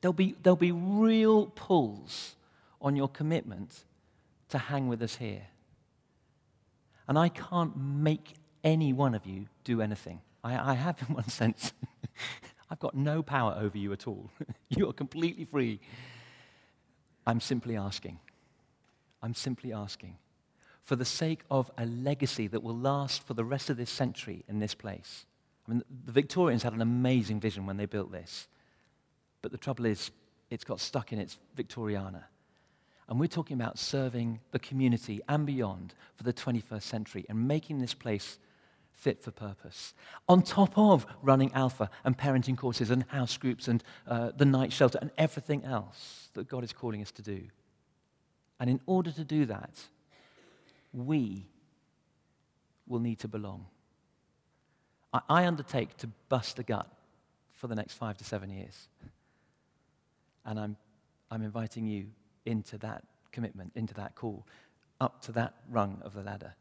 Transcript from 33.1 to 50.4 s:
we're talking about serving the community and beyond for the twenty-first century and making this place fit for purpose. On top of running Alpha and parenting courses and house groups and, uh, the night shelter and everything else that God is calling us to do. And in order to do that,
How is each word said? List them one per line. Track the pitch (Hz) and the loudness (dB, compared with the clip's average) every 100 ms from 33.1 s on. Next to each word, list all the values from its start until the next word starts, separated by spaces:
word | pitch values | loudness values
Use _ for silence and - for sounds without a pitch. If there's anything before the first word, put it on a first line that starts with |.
| 117 | 0
we're | 160 | 0
talking | - 127 131 | 0 -4 -4
about | 113 - | -4 -4
serving | - 139 131 120 117 110 _ | -4 -2 -2 -2 -4 -4 _
the | - | -6
community | - 135 131 120 - 104 - | -2 2 4 4 0 -8 -2
and | 147 147 | 0 0
beyond | 135 107 92 92 - - - | 0 -2 -4 -12 -16 -20 -6
for | |
the | 117 | -4
twenty-first | 120 - 120 - 107 - | -2 0 -2 -2 -10 -6
century | 113 107 101 - | -6 -6 -10 -6
and | 107 123 | -2 2
making | 151 - 147 | 0 0 -4
this | 123 | -4
place | - 120 104 - - _ _ _ _ _ | -6 -4 -4 -4 -14 _ _ _ _ _
fit | _ - - | _ -2 -2
for | - | -8
purpose. | - 104 98 - - - - - - - | -10 -10 -10 -16 -16 -16 -18 -20 -16 8
On | 180 | 8
top | 180 - 196 - | 8 6 6 8
of | 214 170 - - | 8 8 6 -2
running | 135 135 135 | 6 6 6
Alpha | 131 131 127 101 - | 4 2 2 -4 -2
and | 131 127 | 0 0
parenting | 143 131 123 127 | 2 2 2 0
courses | 131 117 110 | -2 0 2
and | 127 127 | 2 0
house | 139 123 - | -2 -2 -2
groups | 131 117 - | -2 -4 0
and, | 117 - - - | 0 0 -20 -4
uh, | 117 117 139 | -2 -2 4
the | |
night | 139 135 131 | 6 6 2
shelter | - 131 - | 4 4 4
and | 147 - | -6 0
everything | 156 - - 147 | 0 0 -4 -4
else | - 123 98 - - - - | -2 -4 -4 -14 -18 -18 -14
that | - 123 | -10 -6
God | 127 120 | -6 -8
is | |
calling | - 120 107 | -6 -6 -6
us | 101 | -8
to | - | -12
do. | 104 95 90 _ _ _ _ _ _ _ _ _ _ _ | -10 -10 -10 _ _ _ _ _ _ _ _ _ _ _
And | 123 | 0
in | 131 - | 0 2
order | 185 170 | 2 2
to | 147 | -4
do | 147 151 135 | -2 2 2
that, | 101 - - - _ _ _ _ _ | 0 -8 -16 -20 _ _ _ _ _